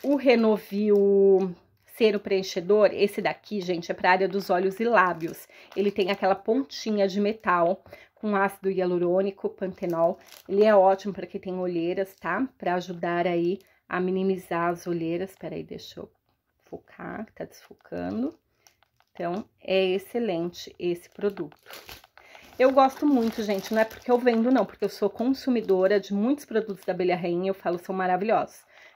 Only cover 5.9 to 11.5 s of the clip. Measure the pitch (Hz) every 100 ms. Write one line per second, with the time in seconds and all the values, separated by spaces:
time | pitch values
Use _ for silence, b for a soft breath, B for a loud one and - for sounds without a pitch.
5.9 | 196 185 196 190 196 - 247 269 - 226
6.9 | 208 196 190 202 220 208 180 170 185 B
7.9 | B B _ 214 202 196 - 190 185 180
8.9 | 180 175 185 196 196 208 - 190 185 175
9.9 | 165 165 - B B - 196 214 208 190
10.9 | 196 208 190 180 202 196